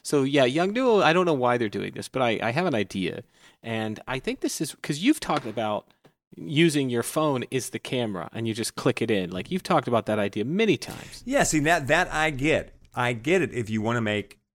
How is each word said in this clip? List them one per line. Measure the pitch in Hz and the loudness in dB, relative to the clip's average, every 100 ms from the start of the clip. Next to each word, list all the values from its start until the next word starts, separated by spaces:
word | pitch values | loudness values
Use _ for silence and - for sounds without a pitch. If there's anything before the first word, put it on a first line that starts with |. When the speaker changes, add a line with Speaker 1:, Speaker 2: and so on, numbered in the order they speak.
Speaker 1:
so, | - 147 | -2 0
yeah, | 135 143 | 2 4
Young | 127 147 185 | 4 2 0
Nuo, | 226 262 208 | 0 2 4
I | 147 | 6
don't | 170 175 | 4 2
know | |
why | 143 123 123 | 2 2 2
they're | 110 | 0
doing | 101 98 | -2 -6
this, | 101 - | -8 -8
but | 131 | 0
I, | 120 104 | 0 0
I | 110 | 0
have | 131 185 | 0 0
an | 117 | 0
idea. | 98 95 82 80 - _ - _ | -2 -2 -4 -4 -14 _ -20 _
And | 113 113 110 107 - | -8 -4 -4 -6 -6
I | 131 | -6
think | - 262 | -6 -6
this | 330 - | -6 -4
is, | 160 - | -6 -6
'cause | - 151 | -6 0
you've | 226 311 | 2 0
talked | - 147 120 | 0 -2 -2
about | 110 107 104 - _ - _ _ - | -4 -2 -2 -6 _ -20 _ _ -14
using | 170 147 170 147 131 | -2 4 4 4 0
your | 120 | -2
phone | - 156 156 127 113 | -2 0 0 0 -2
is | 127 - | -4 -4
the | - | -8
camera, | - 127 113 92 - | -4 -2 -2 -4 -6
and | 110 113 | -4 -4
you | |
just | 110 107 - | -2 -4 0
click | 139 - | 0 0
it | 117 | 0
in. | 104 87 | 0 -2
Like, | 90 92 | -6 -6
you've | 185 | -6
talked | - 165 120 | 2 0 4
about | 117 104 | 0 2
that | 107 | 0
idea | 101 107 | 0 -2
many | 117 190 226 143 | -2 0 2 2
times. | - - - - 247 | -2 -12 -14 -14 -2
Speaker 2:
Yeah, | 269 | 0
see, | 170 156 | 2 2
that, | 151 170 135 | 2 2 2
that | 160 175 | 2 2
I | 156 156 | 0 -2
get. | 135 151 117 - - _ | 0 0 0 -2 -14 _
I | - 120 | -2 -2
get | 120 127 185 | -2 0 2
it | 131 | 2
if | 120 104 | -2 -2
you | 110 | 0
wanna | 107 120 | 0 0
make | 110 104 - - _ | 2 0 -2 -14 _